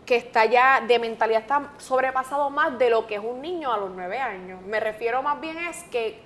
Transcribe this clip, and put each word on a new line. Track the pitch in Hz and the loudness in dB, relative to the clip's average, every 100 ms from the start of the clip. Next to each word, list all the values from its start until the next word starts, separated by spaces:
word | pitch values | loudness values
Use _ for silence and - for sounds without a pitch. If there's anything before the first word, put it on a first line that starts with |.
que | - 240 | 0 0
está | 240 226 | 2 2
ya | 220 240 262 262 | 4 6 6 4
de | 226 233 | 4 2
mentalidad | 226 220 226 220 | 2 0 2 2
está | 220 285 277 - | 2 -2 -2 -12
sobrepasado | - 262 262 262 254 285 277 | -2 0 2 -2 -2 -2 0
más | 285 311 240 | 0 0 2
de | 247 | 4
lo | 226 220 | 4 0
que | |
es | 208 | -6
un | 220 254 | -6 -6
niño | 311 349 277 | -6 -4 -2
a | 208 | -2
los | 196 | -4
nueve | 185 180 240 | -8 -8 -6
años. | 247 190 185 185 | -6 -8 -14 -14
Me | 190 214 | -6 -4
refiero | 220 214 226 247 | -4 -4 -2 -2
más | 285 277 | -2 -4
bien | 320 330 | -6 -8
es | 349 - | -8 -10
que | - 240 220 - | -8 -4 -4 -8